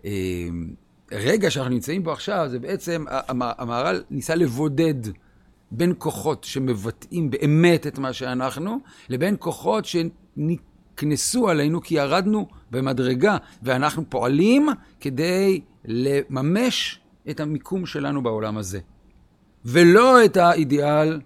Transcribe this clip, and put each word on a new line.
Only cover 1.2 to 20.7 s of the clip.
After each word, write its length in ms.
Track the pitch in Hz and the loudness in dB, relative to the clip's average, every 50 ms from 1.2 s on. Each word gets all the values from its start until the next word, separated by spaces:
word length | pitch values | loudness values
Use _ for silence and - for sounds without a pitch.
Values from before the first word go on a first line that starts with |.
| 104 131 196 226 196 165 | 0 0 0 2 0 0
שאנחנו 220 | - 139 131 127 123 | -2 -2 -2 -2 -2
נמצאים 300 | 117 - 143 160 196 180 | -4 -4 -4 -6 -6 -4
בו 80 | 160 | -6
עכשיו, 360 | 147 - - - 208 185 160 135 | -6 -6 -6 -6 -4 -4 -4 -4
זה 100 | 123 123 | -6 -8
בעצם, 460 | 120 - 196 - - 170 170 165 151 - | -6 -6 -8 -8 -6 -6 -6 -6 -6 -6
ה-, 220 | - 135 - - | -6 -6 -6 -4
המ-, 220 | 131 123 123 117 113 | -4 -4 -4 -4 -6
המהר"ל 460 | - 127 117 117 120 135 170 185 - - _ | -8 -8 -6 -4 -2 -2 -2 -2 -4 -6 _
ניסה 260 | 143 139 - - 160 | -10 -8 -4 -4 0
לבודד 760 | 170 175 135 113 131 156 151 139 131 165 160 147 131 110 107 90 - _ _ _ _ _ _ _ _ _ _ | 0 0 0 0 -2 -2 -2 0 0 0 0 0 -2 -6 -10 -12 -12 _ _ _ _ _ _ _ _ _ _
בין 220 | - 113 165 175 180 | -4 -2 0 0 0
כוחות 460 | 175 - 156 - - 139 156 143 - - | -2 -4 -6 -6 -4 -4 -4 -4 -4 -8
שמבטאים 880 | - - 139 131 127 120 104 95 117 - _ - - - 175 160 139 | -8 -6 -4 -2 -2 -4 -4 -4 -8 -10 _ -16 -8 -4 -4 -2 -2
באמת 580 | 123 - 156 147 151 156 170 175 170 160 - | -2 -2 0 2 4 6 6 6 4 2 0
את 120 | 151 - 131 | -6 -8 -6
מה 140 | 135 131 120 | -8 -8 -6
שאנחנו, 680 | - 131 127 127 127 127 131 - - 160 196 233 277 - - - - - - | -6 -6 -6 -4 -4 -4 -4 -4 -6 -8 -6 -8 -8 -10 -14 -20 -20 -10 -8
לבין 260 | 127 127 160 196 208 - | -4 -2 0 -2 -2 -2
כוחות 460 | - 175 143 - - - 220 220 - | -4 -8 -8 -4 -2 -2 -2 0 -2
שנכנסו 1600 | - - 170 165 170 - _ _ _ _ 143 147 160 175 - - _ _ _ _ _ _ - 143 151 151 - - - - 247 233 202 | -2 -4 -2 -2 -4 -8 _ _ _ _ -4 -2 -2 -2 -4 -6 _ _ _ _ _ _ -6 -2 -2 -2 -2 -2 -2 0 0 2 2
עלינו 320 | 165 147 143 151 165 170 | 2 2 2 0 0 -2
כי 140 | - - 165 | -2 -2 0
ירדנו 520 | 151 143 135 151 185 185 208 214 214 190 - - - - _ | 0 2 2 0 0 2 0 0 -2 -4 -6 -12 -20 -16 _
במדרגה, 680 | 117 127 131 135 131 120 127 127 131 127 151 214 202 - - - - - 110 | -6 -4 -2 -2 0 0 0 0 2 2 2 2 2 0 -4 -10 -20 -10 -4
ואנחנו 400 | 127 127 127 139 151 - - 156 - | -2 0 0 0 0 -2 -4 -6 -4
פועלים 580 | - 113 113 123 135 147 185 220 247 285 294 302 233 - - _ _ _ | -4 -2 0 2 2 4 6 6 6 6 4 2 0 -4 -8 _ _ _
כדי 640 | - 143 131 123 160 175 180 185 196 196 190 160 - _ _ _ - | -10 -8 -4 -2 -2 0 0 2 2 2 0 0 -4 _ _ _ -10
לממש 1160 | 113 110 120 127 139 139 143 139 - 131 131 135 151 180 214 247 254 - - - - - - _ _ _ _ _ 143 | -6 -2 -2 0 2 0 0 -2 -2 -4 -2 0 0 0 2 0 0 0 -2 -4 -6 -8 -12 _ _ _ _ _ -10
את 100 | 151 - | -8 -6
המיקום 460 | - 151 151 135 - - 185 190 180 | -6 -4 -6 -6 -6 -6 -6 -6 -6
שלנו 380 | 147 - 147 143 143 143 143 123 | -6 -6 -6 -4 -4 -4 -2 -2
בעולם 340 | 117 110 107 110 110 107 | -2 -2 0 -2 -2 -4
הזה. 220 | 107 101 90 92 95 90 _ - _ _ - _ _ _ _ _ _ _ _ _ _ - | -4 -6 -6 -8 -10 -10 _ -20 _ _ -20 _ _ _ _ _ _ _ _ _ _ -8
ולא 600 | 120 123 165 175 170 175 214 247 262 262 247 226 | 0 6 8 8 10 10 10 8 10 8 8 8
את 120 | 196 - | 8 6
האידיאל 840 | 185 175 170 165 165 156 127 | 6 4 6 4 4 2 0